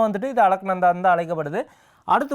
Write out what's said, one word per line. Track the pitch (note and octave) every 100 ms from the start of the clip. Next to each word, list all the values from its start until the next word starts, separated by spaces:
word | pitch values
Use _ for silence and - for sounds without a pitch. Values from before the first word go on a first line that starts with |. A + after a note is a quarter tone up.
வந்துட்டு | A3 G3+ C4
இது | A#3+ F#3
அலக்நந்தான்னு | F#3+ G3 F#3 F3+ F3 F#3
தான் |
அழைக்கப்படுது. | E3+ E3 E3 D3 F#3+ D#4 _ _ _ -
அடுத்து | G#3 C#4